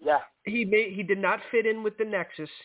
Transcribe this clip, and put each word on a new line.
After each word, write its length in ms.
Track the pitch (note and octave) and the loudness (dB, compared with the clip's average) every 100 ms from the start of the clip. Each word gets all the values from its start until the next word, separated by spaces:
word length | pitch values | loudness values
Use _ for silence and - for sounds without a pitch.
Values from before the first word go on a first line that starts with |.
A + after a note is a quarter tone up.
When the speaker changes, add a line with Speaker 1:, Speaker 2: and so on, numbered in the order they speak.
Speaker 1:
Yeah. 160 | D3 D3 - _ - | 2 2 0 _ -6
Speaker 2:
he 200 | A#3 G3+ | -2 2
made, 280 | G#3+ G#3+ | 2 2
he 100 | G3 | -4
did 160 | F#3 G3 | -2 0
not 200 | F#3+ G#3+ - | 2 0 0
fit 140 | A#3 A3 | 0 2
in 180 | A3 | 0
with 140 | G#3+ G#3+ | -4 -4
the 80 | A3 | -2
Nexus. 440 | G3 E3+ - D3+ - | -2 -4 -8 -12 -14